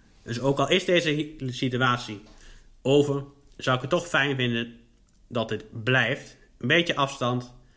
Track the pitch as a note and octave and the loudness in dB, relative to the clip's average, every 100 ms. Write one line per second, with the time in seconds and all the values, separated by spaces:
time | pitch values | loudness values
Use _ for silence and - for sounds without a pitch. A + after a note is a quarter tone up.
0 | _ - - A#2 C3+ C#3 C#3 F3+ F#3 F3 | _ -20 -8 -2 0 2 2 2 4 2
1 | D#3+ D3 D3 - C3 B2 C3 B2 B2+ B2 | 4 -2 -4 -6 -8 -4 -2 2 2 0
2 | - G2+ - - - - - - - C#3+ | -4 -12 -14 -20 -20 -20 -20 -6 2 4
3 | C#3 C#3 C#3 - - - - B2+ B2+ F3 | 4 0 -6 -18 -20 -8 0 0 2 -2
4 | - D3+ C#3 C3 B2 A#2 A#2 - - _ | 0 0 0 0 0 0 -4 -10 -20 _
5 | _ _ _ A#2+ A2 G#2+ - A#2 A2 B2+ | _ _ _ -4 -4 -6 -8 -8 0 2
6 | A#2 C#3+ - - - - B2 E3 E3+ D3 | 2 -2 -8 -20 -20 -8 0 2 2 0
7 | C#3 - B2 B2 - - - | -2 0 -2 -2 -6 -16 -20